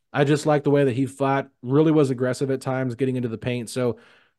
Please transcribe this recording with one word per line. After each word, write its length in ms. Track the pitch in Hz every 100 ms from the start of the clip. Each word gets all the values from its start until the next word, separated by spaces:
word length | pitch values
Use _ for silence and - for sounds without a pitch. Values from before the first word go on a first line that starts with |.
| _
I 100 | 131
just 220 | 143 147 156
like 180 | 147
the 60 | 147
way 140 | 143
that 120 | 139 117
he 120 | 135
fought, 420 | - 135 135 139 _
really 280 | 123 143 160
was 200 | 156 135
aggressive 400 | 123 127 127 135
at 100 | 131
times 320 | 139 131 127
getting 220 | 117 131 127
into 120 | 120
the 100 | 110
paint. 320 | 127 123 110
So 260 | 127 123 110 - _ _